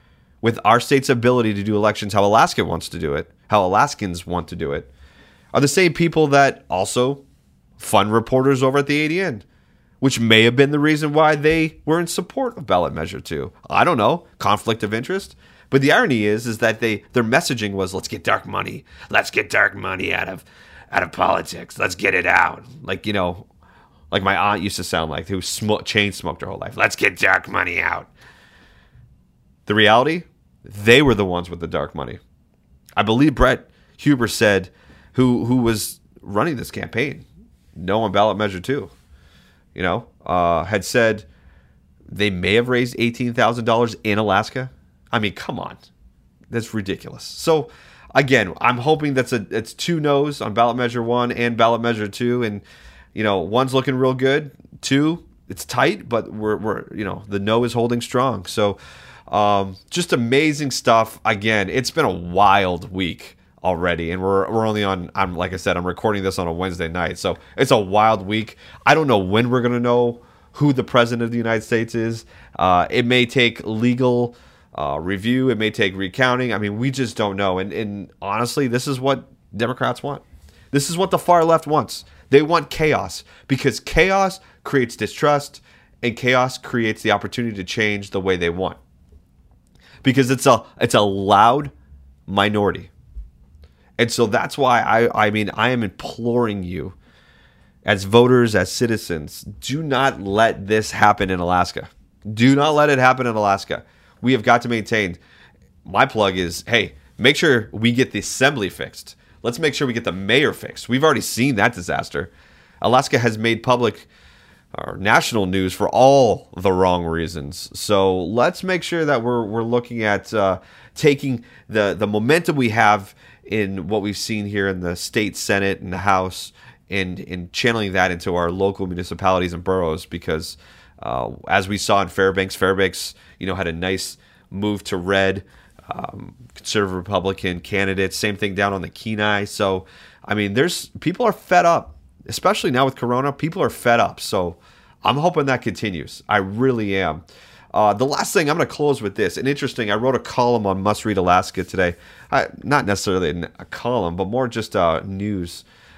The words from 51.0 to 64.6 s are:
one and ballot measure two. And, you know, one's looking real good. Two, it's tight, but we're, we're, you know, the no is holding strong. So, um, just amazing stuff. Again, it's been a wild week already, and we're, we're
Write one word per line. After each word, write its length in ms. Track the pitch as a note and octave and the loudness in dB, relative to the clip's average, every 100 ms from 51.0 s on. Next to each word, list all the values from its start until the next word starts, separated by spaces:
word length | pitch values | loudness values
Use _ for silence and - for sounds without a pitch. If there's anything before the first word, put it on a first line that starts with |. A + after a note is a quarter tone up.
one 300 | A2+ A#2+ A#2+ | -2 0 0
and 240 | A#2 A#2+ A#2 | -2 -2 2
ballot 240 | A2+ A#2 | 2 2
measure 280 | A#2+ A2 G#2 | 0 -2 -4
two. 340 | - A#2+ B2 | -4 -2 0
And, 180 | A2+ G2+ - - - - - | -2 -6 -12 -20 -20 -20 -14
you 80 | - | -4
know, 160 | G#2+ G2 | 0 0
one's 340 | E2+ A#2 C3 | 0 0 0
looking 220 | C3 C3 | 0 0
real 200 | C3 C3 | 0 0
good. 360 | C3 C3+ C#3+ C#3+ - - - | 2 0 0 -4 -16 -20 -12
Two, 440 | - C#3 D#3 E3+ - _ - | 0 2 2 -2 -8 _ -18
it's 160 | - | -14
tight, 440 | - B2 C#3+ G#3 - | -8 0 0 0 -4
but 240 | A#2 - | -4 -4
we're, 240 | G#2+ G#2+ F#2+ | -6 -4 -2
we're, 280 | G#2+ - - | -4 -6 -8
you 100 | - | -8
know, 180 | G2 G2 G#2 | -8 -8 -6
the 100 | G2+ | -4
no 260 | G2+ A2+ | 0 0
is 80 | B2 | 2
holding 280 | A#2+ A#2+ A#2+ | 0 0 -2
strong. 440 | A#2 B2 C3 G2+ F#2 | -2 -2 -2 -4 -6
So, 320 | - G#2 F#2+ - - - - - | -2 0 -2 -12 -20 -20 -20 -4
um, 480 | G2+ G#2 G2+ G2 F#2 - | 0 2 2 0 -8 -10
just 220 | F3 F3 | -6 -2
amazing 600 | D3 A#2 C#3 D#3 D3 C#3+ | -2 2 2 2 0 -4
stuff. 480 | - B2+ A2+ A2 - | -2 2 4 2 -2
Again, 460 | A2 G#2+ A2 G#2+ F#2+ | -2 -2 0 0 0
it's 200 | A2+ A#2+ | -2 -2
been 140 | E3 | 0
a 60 | B2 | 0
wild 800 | F2+ F2 F2+ G2+ G2+ F#2 E2+ - | 0 -2 4 6 6 2 -2 -6
week 460 | F#2 F2 - - - _ _ | -4 -4 -6 -14 -20 _ _
already, 480 | F2+ E2+ F2 E2+ E2 | -4 -2 0 -2 -2
and 100 | F#2 | -2
we're, 260 | F#2+ G2 F2+ | 0 0 2
we're 160 | A2+ | 0